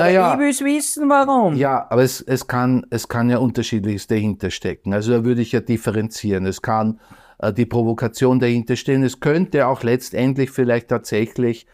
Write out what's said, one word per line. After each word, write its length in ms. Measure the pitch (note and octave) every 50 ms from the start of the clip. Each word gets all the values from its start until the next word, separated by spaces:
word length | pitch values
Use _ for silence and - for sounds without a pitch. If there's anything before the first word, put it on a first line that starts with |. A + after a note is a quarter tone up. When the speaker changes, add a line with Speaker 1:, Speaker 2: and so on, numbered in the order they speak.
| E3
Speaker 1:
Naja. 280 | F3 F3+ F#3+ F#3 E3+ D3
Speaker 2:
ich 60 | C3
will's 220 | - C#4+ C#4 - C#4
wissen, 460 | C#4 C#4+ D4+ C#4 - - D4+ D4+ C#4
warum. 460 | C#4+ C#4 C#4 C4+ C#4 B3+ A3+ F3+ D3+
Speaker 1:
Ja, 300 | C3+ C#3+ C3+ C3 B2 - -
aber 140 | - A#2+ C3
es, 180 | B2+ - -
es 260 | - - C3 B2 - -
kann, 380 | - B2 B2 B2 B2+ B2 - -
es 160 | - A2+ - -
kann 200 | - A#2+ A#2 A#2+
ja 80 | B2 A#2
unterschiedliches 680 | B2+ B2 A2+ - A2+ - - A2 G2 G#2+ G#2 G2 - -
dahinter 440 | A#2 A2 G#2 G#2+ G2+ - - F#2
stecken. 420 | - - - F#2 - - _ - G2
Also 180 | G#2 G#2 A2+
da 140 | A#2+ A#2 A2+
würde 160 | B2 B2 A#2+
ich 100 | A#2 A2+
ja 80 | - A#2
differenzieren. 840 | A2 - A#2+ A2 - B2 G#2 A2 G#2+ A2 - - - G#2 G2 F#2 F#2+
Es 160 | F#2+ F#2 -
kann, 380 | - - A2+ A2 A2 A2 A2 - - - - - - - - _
äh, 120 | - G#2+
die 140 | G#2+ - A#2+
Provokation 720 | - - A#2+ A#2 A2+ A2+ - - A2+ - - C3+ B2+ B2+ B2+
dahinter 360 | B2 A#2+ A#2+ A#2+ A2+ - B2 A#2
stehen. 260 | - - C#3 C3+ C3+
Es 160 | B2+ B2+ -
könnte 480 | - D3 D3 E3 F#3 F3 - D3 C3 B2
auch 160 | C3+ - -
letztendlich 680 | A#2 A#2+ B2+ - - - F#2+ B2 C3 C3+ C3 C3+ B2
vielleicht 360 | - - B2+ A#2+ A#2+ A#2 A#2 -
tatsächlich 760 | B2 A#2 - - - G#2+ A2+ A2 - - B2 A#2 A#2 - - _